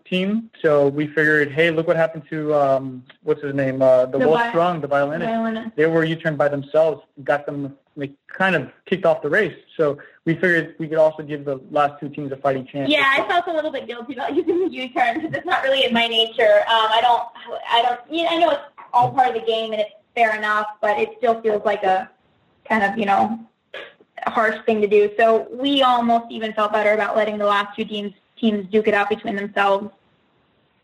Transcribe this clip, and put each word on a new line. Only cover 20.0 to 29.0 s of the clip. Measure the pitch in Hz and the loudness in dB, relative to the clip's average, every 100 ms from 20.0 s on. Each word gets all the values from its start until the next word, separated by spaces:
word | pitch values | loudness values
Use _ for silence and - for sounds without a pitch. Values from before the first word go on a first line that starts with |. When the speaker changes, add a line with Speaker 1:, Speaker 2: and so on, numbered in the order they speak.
| _ | _
Speaker 2:
fair | - 226 214 | 0 0 0
enough, | 214 214 214 - | 0 -2 -2 -4
but | 214 208 | -2 0
it | 220 - | -2 -2
still | 240 226 | -2 0
feels | 226 208 214 | 0 -2 -2
like | 202 | -2
a | 190 190 - _ _ _ _ _ - | 0 0 -2 _ _ _ _ _ -2
kind | 220 | 0
of, | 196 220 | 0 -2
you | 208 | 0
know, | - 214 226 - _ _ - - _ _ - - | 2 0 -4 -12 _ _ -18 -18 _ _ -8 -4
a | |
harsh | 240 220 220 - | 0 0 -2 -2
thing | 220 | 0
to | 208 | 4
do. | 208 208 208 | 4 4 4
So | 226 220 - | 4 4 0
we | 240 277 277 | -4 -2 2
almost | 254 240 233 233 233 | 2 2 2 0 -2
even | 233 220 | -8 -6
felt | 214 208 | -2 -2
better | 214 208 | 0 2
about | 214 202 220 | 2 0 0
letting | 214 208 | 0 0
the | 202 | 0
last | 202 208 - | 0 -2 -6
two | |
teams, | 220 214 202 - _ - | -8 -6 -10 -12 _ -2
teams | 226 208 185 | -2 0 0
duke | 214 214 | 0 2
it | |
out | 202 | 2